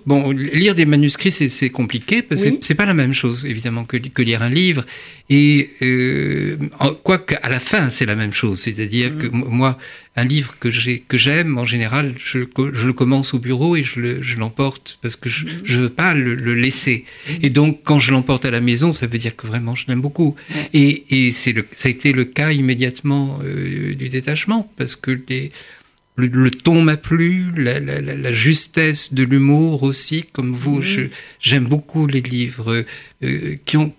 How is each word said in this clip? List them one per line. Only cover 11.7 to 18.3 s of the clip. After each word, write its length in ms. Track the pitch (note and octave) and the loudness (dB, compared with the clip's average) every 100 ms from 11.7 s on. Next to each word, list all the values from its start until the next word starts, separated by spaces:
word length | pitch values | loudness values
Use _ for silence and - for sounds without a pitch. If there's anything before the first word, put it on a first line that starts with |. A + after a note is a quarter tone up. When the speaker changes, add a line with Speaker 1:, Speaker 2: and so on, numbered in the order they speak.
| A#2+ A2 C3 C#3+ B2 | -2 0 0 -2 -6
Speaker 1:
je, 220 | - C3+ B2 - C#3 | -6 -6 -4 -2 -2
je 140 | C3 B2 | -2 -2
le 40 | |
commence 400 | B2+ B2+ C#3 C3+ | 0 2 2 0
au 60 | B2+ | -2
bureau 380 | B2 B2+ E3 E3+ | -2 0 0 0
et 60 | |
je 160 | C3 B2 | -2 -4
le, 200 | A#2+ C3 | -6 -6
je 140 | B2+ A#2 | -6 -4
l'emporte 600 | A2 A2+ C#3 C3 - - | -4 -2 -4 -4 -14 -10
parce 140 | A#2+ - | -10 -8
que 140 | B2 | -6
je, 160 | A2+ D#3+ | -6 -8
Speaker 2:
Mhm. 60 | E3+ | -8
Speaker 1:
je 160 | - B2 | -2 0
veux 100 | B2 | 0
pas 240 | - F3+ | 0 0
le, 220 | D#3 B2 A#2+ | 2 0 -2
le 180 | A#2 | -2
laisser. 520 | A#2+ B2+ B2+ - A#2 - - - | 0 0 0 -2 -2 -4 -18 -10
Speaker 2:
Mhm. 60 | E3 | -2
Speaker 1:
Et 60 | D3+ | 0
donc, 300 | B2+ D3+ D3+ - | 4 2 2 2
quand 140 | D3 | 4
je 120 | B2 | 4
l'emporte 320 | C3+ B2+ | 2 2